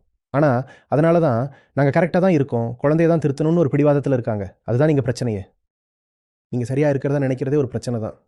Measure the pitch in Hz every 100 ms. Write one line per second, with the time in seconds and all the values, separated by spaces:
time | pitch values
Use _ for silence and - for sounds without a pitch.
0 | _ _ _ 131 151 120 127 - _ 135
1 | 165 170 160 113 139 - _ - 139 165
2 | 165 180 190 160 135 117 117 120 143 160
3 | 165 165 147 135 156 170 143 143 147 143
4 | 139 127 117 107 95 - - 120 156 143
5 | 123 117 123 101 95 _ _ _ _ _
6 | _ _ _ _ _ 123 117 135 151 139
7 | 139 143 135 131 135 147 135 110 - 117
8 | 107 -